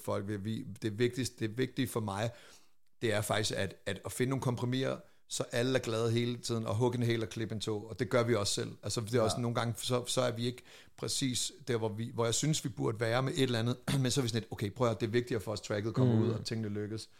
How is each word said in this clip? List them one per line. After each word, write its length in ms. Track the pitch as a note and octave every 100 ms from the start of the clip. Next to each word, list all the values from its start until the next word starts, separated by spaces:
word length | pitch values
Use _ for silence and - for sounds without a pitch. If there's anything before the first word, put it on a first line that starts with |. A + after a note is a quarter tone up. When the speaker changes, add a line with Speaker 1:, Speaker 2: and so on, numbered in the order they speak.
| -
Speaker 1:
folk. 220 | G2+ G2+
Vi, 80 | G#2
vi, 280 | G2+ A2 - F#2+
det 180 | A2 G2+
vigtigste, 360 | A#2+ B2+ A#2 -
det 180 | A2 A2
vigtige 300 | B2+ - A#2+
for 120 | A#2+
mig, 300 | G#2+ G2 A#2+ - - - - - - -
det 120 | A#2
er 80 | G#2
faktisk 320 | G#2+ G#2+ G#2+ -
at, 180 | G2 - -
at, 160 | F#2+ G2
at 60 |
finde 180 | - B2+
nogle 120 | C3+
kompromiser, 560 | B2+ A#2 A#2+ B2+ C3 C3 - - -
så 140 | - -
alle 260 | B2 B2 C3
er 20 |
glade 280 | B2 A2+ A#2
hele 260 | A#2 A#2+ A#2+
tiden, 280 | - A#2 A2+
og 100 | G#2+
hugge 220 | B2 B2
en 60 |
hæl 180 | A#2 A#2
og 60 | A2
klippe 260 | A2+ A2+ A2
en 60 |
tå, 180 | A2+ G#2+
og 200 | A2 G#2
det 100 | B2+
gør 140 | B2
vi 120 | A#2 A2
også 180 | G#2+
selv. 160 | - A2+ -
Altså, 180 | G#2+ A#2
det 120 | G#2+
er 40 | A#2+
Speaker 2:
Ja. 60 |
Speaker 1:
også 160 | A2 -
nogle 160 | A#2+ A#2+
gange, 180 | A#2 A2
så, 260 | - B2 A#2+
så 140 | -
er 100 | B2+
vi 140 | A#2 A#2+
ikke 180 | A#2+ - - - -
præcis 540 | B2 - C3 A#2+ - - -
der, 100 | A#2+
hvor 120 | A2
vi, 220 | G#2 A#2
hvor 120 | A2+ A#2
jeg 80 |
synes, 300 | A2+ C#3+ D#3
vi 60 | C3
burde 300 | A2 B2 G#2+
være 240 | A#2 A#2+
med 100 | C3
et 100 | -
eller 160 | C3 A#2
andet, 160 | A#2 B2+ -
<clears throat> 120 | C#3
men 100 | B2+
så 80 | B2+
er 20 |
vi 60 | A#2+
sådan 140 | A2+
lidt, 100 | -
"Okay, 200 | - G2+
prøv 160 | F#2+ B2
at 40 |
høre, 60 | G#2+
det 80 | A2
er 40 |
vigtigere 300 | A#2 A#2+ A#2
for 100 | A2
os, 100 | G#2
tracket 320 | - G#2+ A2
kommer 220 | - B2+ A2+
Speaker 2:
Mm. 60 |
Speaker 1:
ud, 80 | A#2
og 160 | G#2+ -
tingene 240 | A2+ A2
lykkes." 400 | G#2 G#2 A2 - -